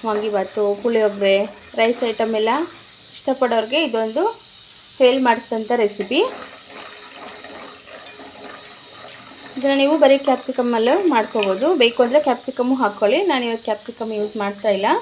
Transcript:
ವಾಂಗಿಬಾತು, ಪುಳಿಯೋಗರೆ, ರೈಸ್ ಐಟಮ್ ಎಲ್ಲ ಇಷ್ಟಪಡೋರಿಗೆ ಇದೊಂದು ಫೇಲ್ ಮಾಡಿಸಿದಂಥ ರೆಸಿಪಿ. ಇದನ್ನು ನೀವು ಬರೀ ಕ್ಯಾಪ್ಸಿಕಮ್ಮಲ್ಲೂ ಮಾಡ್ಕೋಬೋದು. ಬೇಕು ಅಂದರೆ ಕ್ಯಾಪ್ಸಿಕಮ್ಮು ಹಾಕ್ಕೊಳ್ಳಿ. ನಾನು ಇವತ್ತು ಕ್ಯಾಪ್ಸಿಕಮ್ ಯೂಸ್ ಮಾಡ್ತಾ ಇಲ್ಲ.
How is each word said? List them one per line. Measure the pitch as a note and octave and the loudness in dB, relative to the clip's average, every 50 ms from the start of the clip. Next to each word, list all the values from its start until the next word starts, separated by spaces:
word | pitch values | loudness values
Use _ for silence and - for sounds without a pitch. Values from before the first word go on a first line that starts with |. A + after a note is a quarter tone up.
| - A3+ | -2 -2
ವಾಂಗಿಬಾತು, | G#3+ G#3 G#3 A3 G#3 G3+ F#3+ F#3+ - A3 G#3 G3+ G3+ G3+ | -2 -2 -2 -2 -2 -2 -2 -2 -2 -2 0 0 0 0
ಪುಳಿಯೋಗರೆ, | - A#3+ A#3 A3 A3 G#3 G3+ G3+ G3+ G3 G3 G3 G3+ G#3 - - - - - - | -2 0 2 2 2 2 0 2 2 4 4 4 2 -2 -6 -16 -20 -12 -2 0
ರೈಸ್ | A3+ A3+ A#3+ A#3 C4 A#3 | 2 2 2 0 -2 -4
ಐಟಮ್ | A3 - A3+ A3 A3+ G#3+ | -2 -2 -2 -2 0 0
ಎಲ್ಲ | G#3+ A3+ A#3+ D4 E4+ E4+ - - - - - - - - - | 2 2 2 0 -2 -6 -8 -18 -20 -20 -20 -20 -20 -20 -20
ಇಷ್ಟಪಡೋರಿಗೆ | - - - C4 C4 C4 A#3+ A#3 A3+ G#3+ G#3+ B3+ D#4 E4 C#4 | -8 -4 -4 0 0 2 2 2 0 0 0 0 -2 0 0
ಇದೊಂದು | A3+ A3+ A3+ A3 A3 C4+ F#4 A4+ A4+ - - - - - - - - - - - - - | 0 -2 -2 -2 -2 0 0 0 -2 -4 -16 -20 -20 -20 -20 -20 -20 -20 -20 -20 -2 4
ಫೇಲ್ | C4+ B3 B3 C4+ C4 B3 | 4 4 4 4 2 2
ಮಾಡಿಸಿದಂಥ | A3 A#3+ A#3+ - A#3+ A3+ A3 G#3+ A#3+ A#3 A3 | 2 0 -2 -6 -6 -6 -2 -2 0 0 0
ರೆಸಿಪಿ. | G3+ G3+ - G3+ F#3+ B3 D4 G#4+ C5 - - - - - - - - - - - - - - - - - - - - - - - - - - - - - - - - - - - - - - - - - - - - - - - - - - - - - - - - - - - - - - - - - C4+ | 0 0 -4 -6 -2 0 0 0 0 -2 -10 -16 -18 -18 -20 -20 -20 -20 -18 -18 -18 -20 -20 -20 -20 -20 -18 -18 -18 -18 -18 -20 -18 -18 -18 -18 -18 -20 -20 -20 -20 -20 -20 -20 -20 -20 -20 -20 -20 -18 -18 -18 -18 -18 -18 -20 -20 -20 -20 -20 -20 -20 -20 -20 -20 -20 -20 -20 -20 -20 -20 -20 -14 -12 -2
ಇದನ್ನು | B3 C#4 C#4 C#4 C#4 | 0 2 4 4 4
ನೀವು | C#4+ D#4 D#4 D4 | 4 6 6 6
ಬರೀ | C4+ C#4 C4+ C#4 - | 6 6 6 4 0
ಕ್ಯಾಪ್ಸಿಕಮ್ಮಲ್ಲೂ | B3+ B3 - - C4 - A#3+ A#3+ A#3+ A3+ A3 A#3+ C#4 F#4+ G4+ F4 C#4 | 0 0 -2 -6 -4 -2 0 0 2 2 2 2 2 2 2 2 2
ಮಾಡ್ಕೋಬೋದು. | A#3 G#3+ A3 - A3+ G#3 G3 F#3+ F#3 A#3+ D#4 F#4+ D#4 B3 | 2 0 0 -2 -2 0 0 0 2 2 2 2 4 2
ಬೇಕು | A#3 A#3 - B3 | 2 4 2 2
ಅಂದರೆ | A#3 B3 D4+ D4 C#4+ | 4 4 2 4 2
ಕ್ಯಾಪ್ಸಿಕಮ್ಮು | B3 - - - C4 - B3 B3 C4+ B3+ B3+ | -2 -2 -4 -10 -6 -4 -2 0 0 0 0
ಹಾಕ್ಕೊಳ್ಳಿ. | G3+ G3+ - A3 G3+ A#3+ D#4 G4+ F#4 | -2 0 0 0 2 2 2 2 0
ನಾನು | D4 B3+ B3 A#3 | 0 0 -2 -2
ಇವತ್ತು | A3+ A3+ - - | -4 -6 -4 -6
ಕ್ಯಾಪ್ಸಿಕಮ್ | G#3+ G#3 - - A#3 - A#3 A3 A3 G#3 | -6 -6 -6 -14 -10 -10 -8 -6 -4 -4
ಯೂಸ್ | G#3 G#3 - A3 G3+ | -6 -6 -4 -4 -4
ಮಾಡ್ತಾ | G3+ G3+ G3+ - A3 G3+ G3 | -4 -6 -2 0 0 0 2
ಇಲ್ಲ. | G3 A3 D#4 A#4 | 2 0 0 0